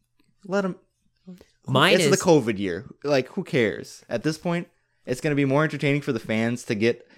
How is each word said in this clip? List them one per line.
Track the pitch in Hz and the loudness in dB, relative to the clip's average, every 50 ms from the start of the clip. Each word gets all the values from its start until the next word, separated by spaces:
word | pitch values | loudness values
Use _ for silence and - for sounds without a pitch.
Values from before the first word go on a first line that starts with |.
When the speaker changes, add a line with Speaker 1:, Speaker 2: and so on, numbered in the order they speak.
| _ _ _ _ _ _ _ _ - | _ _ _ _ _ _ _ _ -10
Speaker 1:
let | 185 190 202 190 | -4 -4 -2 -2
'em. | 185 - - _ _ _ _ _ _ _ _ _ 185 180 - - _ _ _ - | -4 -6 -10 _ _ _ _ _ _ _ _ _ -20 -20 -20 -20 _ _ _ -8
Speaker 2:
Mine | - 131 131 151 185 202 | -2 2 2 4 4 4
Speaker 1:
It's | 185 170 | 4 4
Speaker 2:
is | 139 | 2
Speaker 1:
the | - - | 2 2
covid | - 175 165 147 110 117 104 95 | 4 4 4 4 4 2 -2 -2
year. | 101 92 82 95 110 - - _ - | -4 -4 -4 -6 -8 -14 -18 _ -2
Like, | 143 143 131 123 - | 0 0 0 0 -2
who | - 202 175 | -8 -10 -8
cares? | - 165 131 113 98 64 55 - - - - _ - | -2 0 0 0 0 -2 -6 -12 -16 -20 -20 _ -8
At | - - | -8 -4
this | - 151 156 | -4 -4 -4
point, | - - 175 170 170 - - _ _ _ _ _ _ - | -4 -4 -4 -4 -4 -6 -10 _ _ _ _ _ _ -8
it's | 120 123 - | -8 -8 -4
gonna | - 156 143 | -2 -2 0
be | 139 143 | 0 2
more | 135 135 147 156 | 2 2 2 0
entertaining | 151 151 139 156 139 143 147 | 0 -2 -2 -2 0 0 0
for | 139 151 | -2 -4
the | 123 110 | -4 -4
fans | - - 110 110 113 117 123 120 - | -4 -2 -2 -2 0 -2 -4 -6 -4
to | - 120 | -6 -2
get. | 101 110 117 120 - - _ - | 0 0 0 0 -2 -8 _ -20